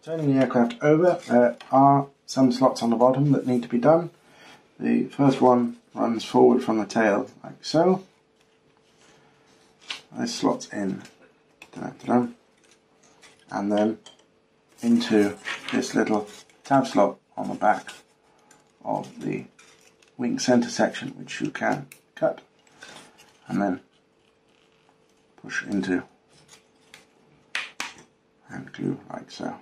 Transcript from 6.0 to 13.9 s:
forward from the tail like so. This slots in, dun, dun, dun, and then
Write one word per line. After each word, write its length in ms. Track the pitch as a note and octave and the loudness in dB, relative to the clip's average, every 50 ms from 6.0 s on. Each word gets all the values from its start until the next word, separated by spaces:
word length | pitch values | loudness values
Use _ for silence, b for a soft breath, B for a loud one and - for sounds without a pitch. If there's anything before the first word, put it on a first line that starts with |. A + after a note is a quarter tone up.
| A2 A#2 A2+ A2 - | -4 -2 -2 -4 -6
forward 400 | - - B2 B2+ B2+ A#2+ A#2+ - | 0 4 6 6 6 6 4 0
from 140 | - A2 A2 | -2 -2 -2
the 60 | G#2 | -4
tail 460 | G2+ - A#2 A2 G#2+ G2 G#2+ - - - - - | -4 -2 0 0 2 0 0 -2 -8 -14 -20 -20
like 200 | - - - - | -20 -20 -16 -14
so. 400 | - - D#3 E3+ F3+ F#3+ F#3+ - _ _ _ _ _ _ _ _ _ _ _ _ _ _ _ _ _ _ b b b b b b b b b b b b b b b _ _ _ - - - - _ - | -2 0 2 2 2 2 0 -4 _ _ _ _ _ _ _ _ _ _ _ _ _ _ _ _ _ _ b b b b b b b b b b b b b b b _ _ _ -16 -16 -16 -16 _ -10
This 160 | A2+ B2 A#2+ | -8 -8 -8
slots 360 | - - - - - - - - | -6 -2 -2 -2 -2 -2 -8 -12
in, 340 | - G#2+ G2+ F#2+ G2 F#2+ - - _ _ _ _ _ _ _ _ _ _ - _ | -10 -6 -6 -6 -6 -8 -12 -20 _ _ _ _ _ _ _ _ _ _ -20 _
dun, 100 | - - | -16 -14
dun, 240 | G2 - - - - | -14 -14 -14 -14 -4
dun, 280 | - A2+ B2 B2 A#2 - _ _ _ _ _ _ _ _ _ _ _ _ _ _ _ _ _ _ - _ _ _ _ | 0 0 0 0 -2 -8 _ _ _ _ _ _ _ _ _ _ _ _ _ _ _ _ _ _ -20 _ _ _ _
and 220 | G#2 G#2 G2+ G2+ | -8 -6 -4 -2
then 260 | G#2 G#2 G#2+ A2 | 0 2 0 0